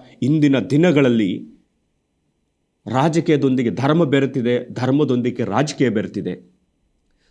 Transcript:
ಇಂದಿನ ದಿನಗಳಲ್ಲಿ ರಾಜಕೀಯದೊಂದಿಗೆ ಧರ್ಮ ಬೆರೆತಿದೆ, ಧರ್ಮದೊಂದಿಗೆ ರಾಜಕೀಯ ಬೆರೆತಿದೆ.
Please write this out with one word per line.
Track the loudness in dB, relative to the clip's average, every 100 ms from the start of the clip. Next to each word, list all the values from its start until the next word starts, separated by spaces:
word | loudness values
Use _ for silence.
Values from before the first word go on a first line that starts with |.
| -20 -6
ಇಂದಿನ | -2 2 2 2
ದಿನಗಳಲ್ಲಿ | 0 2 2 4 2 2 0 -4 -10 -20 _ _ _ _ _ _ _ _ _ _ _ _ -4
ರಾಜಕೀಯದೊಂದಿಗೆ | 0 2 0 0 2 2 0 -2
ಧರ್ಮ | -2 0 2
ಬೆರೆತಿದೆ, | 2 2 0 -2 -2 -2 -4
ಧರ್ಮದೊಂದಿಗೆ | -6 -2 0 2 0 -2 -4
ರಾಜಕೀಯ | -4 -2 -2 0 0
ಬೆರೆತಿದೆ. | 0 -4 -6 -8 -10 -14 _ _ _ _ _ _ _ _